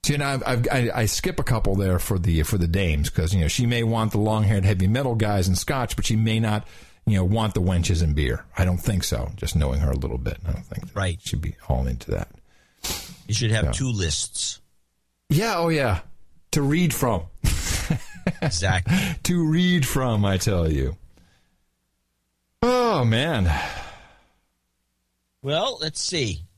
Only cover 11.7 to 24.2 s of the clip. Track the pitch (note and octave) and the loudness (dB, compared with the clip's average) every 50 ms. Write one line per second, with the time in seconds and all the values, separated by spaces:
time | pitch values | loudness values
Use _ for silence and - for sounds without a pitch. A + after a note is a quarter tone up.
11.7 | C2 B1+ C2 C2 B1+ B1 - - - G1+ - - - - - _ _ _ _ _ | -2 0 0 -2 -4 -6 -6 -6 -6 -6 -6 -8 -12 -20 -20 _ _ _ _ _
12.7 | _ _ - - - - - - - - - - G#2 G2+ - G#2+ A2 A2 F#2 C#2 | _ _ -10 -10 -8 -8 -10 -16 -18 -20 -8 -6 -4 -2 0 0 0 0 0 0
13.7 | A1+ - C3+ B2+ A#2 G2+ F#2 D#2 C#2+ - - - - - - - - - - _ | -2 -2 -2 -2 -2 -2 -2 -2 -2 -4 -6 -8 -8 -8 -8 -8 -8 -12 -18 _
14.7 | _ _ _ _ _ _ _ _ _ _ _ _ - D#3 G#3+ A#3 G#3 E3+ E3+ E3 | _ _ _ _ _ _ _ _ _ _ _ _ 0 2 2 0 0 0 0 0
15.7 | E3 D3+ C3+ A#2 F#2+ E2 - - - - - - - - _ _ - D3+ C#3+ C3+ | 2 2 2 0 0 -2 -4 -12 -18 -20 -20 -20 -20 -20 _ _ -2 0 2 2
16.7 | D3 E3+ F3+ D#3+ B2 - - B2 G#2+ F2 E2 - - - - - - - - - | 2 4 2 2 2 2 0 0 0 0 -4 -8 -14 -2 0 0 0 0 -2 -2
17.7 | - - - - E3 - - - - G5+ - - - - - D3 - E2+ F#2 F#2+ | -4 -4 -2 -2 -2 -4 -4 -10 -16 -6 -6 -6 -4 -2 -4 -4 -2 0 0 0
18.7 | F#2 F#2 F#2 - F3 F#3+ G3+ F#3+ D#3+ - - - F3+ F3 E3 D#3 D#3 E3+ F3+ F3+ | 0 0 2 2 2 2 2 0 -4 -4 -2 0 0 2 2 2 2 2 4 4
19.7 | F3+ F3 C3+ - - C#3 C3 B2+ A2+ G2+ G#2 G2 F#2+ F#2 - - G2+ F2 E2 D#2+ | 4 2 2 0 0 0 0 2 2 2 2 2 2 2 2 2 2 2 2 2
20.7 | D#2 C#2 C2 - - - - - - - - _ _ _ _ _ _ _ _ _ | 2 0 0 -2 -4 -8 -16 -20 -20 -20 -20 _ _ _ _ _ _ _ _ _
21.7 | _ _ _ _ _ _ _ _ _ _ _ _ _ _ _ _ _ _ - A#3+ | _ _ _ _ _ _ _ _ _ _ _ _ _ _ _ _ _ _ 0 2
22.7 | B3 B3 A#3+ A#3 G#3 D#3 B2 A2+ A2 A#2 C#3 E3 D#3+ A2+ F#2 E2+ D2 C#2+ - - | 2 2 2 2 2 2 2 2 2 2 0 0 0 0 2 2 0 0 -4 -6
23.7 | - - - - - - - - - _ | -10 -12 -14 -14 -18 -20 -20 -20 -20 _